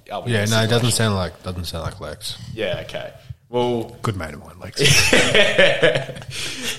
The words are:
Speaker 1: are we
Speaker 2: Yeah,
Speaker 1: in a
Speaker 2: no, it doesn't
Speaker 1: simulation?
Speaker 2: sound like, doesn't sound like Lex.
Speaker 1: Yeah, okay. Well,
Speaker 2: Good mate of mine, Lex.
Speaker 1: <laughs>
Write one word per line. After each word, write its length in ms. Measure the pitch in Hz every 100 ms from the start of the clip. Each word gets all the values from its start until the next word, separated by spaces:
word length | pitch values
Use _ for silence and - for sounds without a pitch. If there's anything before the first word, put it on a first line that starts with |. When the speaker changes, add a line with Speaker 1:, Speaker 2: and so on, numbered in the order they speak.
| -
Speaker 1:
are 80 | 101
we 120 | 120
Speaker 2:
Yeah, 100 | 113
Speaker 1:
in 60 | 104
a 20 |
Speaker 2:
no, 120 | 113
it 40 | 110
doesn't 220 | 120 117
Speaker 1:
simulation? 20 |
Speaker 2:
sound 220 | 107 113 98
like, 260 | 87 -
doesn't 220 | 92 90
sound 200 | 87 85
like 160 | 76 -
Lex. 360 | 76 76 - - -
Speaker 1:
Yeah, 300 | 107 101 82 80
okay. 260 | - - - - - _
Well, 480 | 120 123 117 110 -
Speaker 2:
Good 140 | 120 92
mate 180 | 82
of 100 | 76
mine, 140 | - -
Lex. 180 | - -
Speaker 1:
<laughs> 2000 | - - - 156 - 208 196 - 180 - 165 - - - - - - 262 247